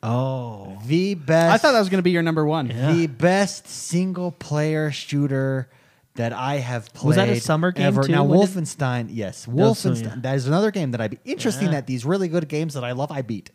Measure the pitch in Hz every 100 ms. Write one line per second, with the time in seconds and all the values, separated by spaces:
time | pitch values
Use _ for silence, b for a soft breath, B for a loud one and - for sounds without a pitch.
0 | 113 120 131 131 120 107 98 98 113 160
1 | 190 190 139 160 165 220 311 240 196 190
2 | 180 175 165 160 151 160 127 113 135 165
3 | 165 123 170 190 196 - - - - 170
4 | 185 180 180 - - 147 151 156 151 139
5 | - 143 143 135 135 135 127 b b b
6 | b - 117 117 131 143 123 123 107 -
7 | 143 156 151 120 117 156 175 180 143 131
8 | 135 139 143 165 196 190 151 - 135 123
9 | 113 113 98 - - 123 208 220 - 120
10 | 113 117 127 139 127 160 214 202 143 117
11 | 110 - - 285 247 127 190 147 131 127
12 | 120 196 185 170 151 151 160 139 120 127
13 | 131 143 113 107 -